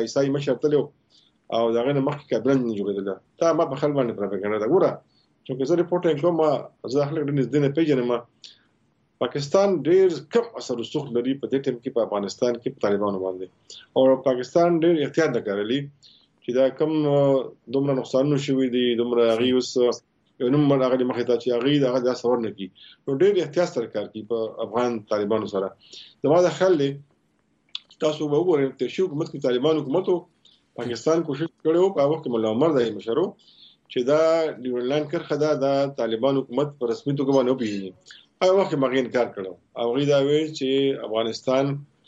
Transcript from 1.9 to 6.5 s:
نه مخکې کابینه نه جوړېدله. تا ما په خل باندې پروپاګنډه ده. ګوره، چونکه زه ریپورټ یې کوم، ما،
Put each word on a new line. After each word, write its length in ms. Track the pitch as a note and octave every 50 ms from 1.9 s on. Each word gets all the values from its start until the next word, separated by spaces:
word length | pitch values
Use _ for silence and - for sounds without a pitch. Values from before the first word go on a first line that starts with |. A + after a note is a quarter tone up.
| C#3+ C#3
نه 40 | C3+ C#3+
مخکې 160 | C#3+ C#3+ - _
کابینه 320 | C3+ A2+ G#2+ C3 C#3 C3+ B2
نه 120 | A#2 A2 G2+
جوړېدله. 360 | G2 G2+ G2 G2 G2 G2 F#2+ - - _ _ -
تا 140 | E3 E3 D#3+ D#3
ما 60 | E3 D3+ C3+
په 40 | C#3+ D#3
خل 100 | D3 D3 C#3
باندې 180 | C3 A#2 A2 G2+
پروپاګنډه 400 | G2+ G2 G2+ F#2+ G2 G#2 G#2+ G#2+ G#2
ده. 100 | A2+ D#3
ګوره، 180 | F#3+ E3+ C3+ - - - _ _ _ _ _ _ _ _
چونکه 180 | - C3+ B2+ C3+ C3
زه 40 | F3 E3+
ریپورټ 220 | F3 E3+ F3 F3 F3
یې 140 | E3+ D#3 C#3+
کوم، 160 | C#3+ F3 E3+ D#3+ D#3
ما، 80 | D#3